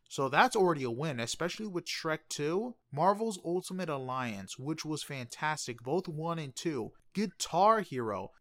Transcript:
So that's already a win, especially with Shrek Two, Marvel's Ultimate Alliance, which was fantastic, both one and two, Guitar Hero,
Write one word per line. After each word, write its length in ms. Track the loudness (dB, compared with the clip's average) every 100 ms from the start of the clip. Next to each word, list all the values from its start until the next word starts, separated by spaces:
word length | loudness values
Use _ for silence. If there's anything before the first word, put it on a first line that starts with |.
| -8
So 220 | 0 2
that's 260 | 6 6 6
already 280 | 6 4
a 80 | 0
win, 280 | -2 -2 -2
especially 480 | -2 -2 -4 -4 -6
with 180 | -6 -4
Shrek 340 | -4 -2 -4 -4
Two, 480 | -4 0 0 -2 -8 _
Marvel's 480 | 4 4 4 2 -2 -2
Ultimate 440 | -2 -2 -4 -2
Alliance, 680 | -2 -2 -4 -4 -4 -8 -8
which 260 | -6 -4
was 200 | -4 -4
fantastic, 800 | -4 -8 -8 -4 -2 -2 -4 -6
both 240 | -2 0 0
one 300 | -4 -4 -4
and 180 | -6 -4
two, 360 | -2 -2 -4 -8 _
Guitar 680 | -2 -2 -2 0 6 6 6
Hero, 500 | 2 -2 -2 -2 -6 _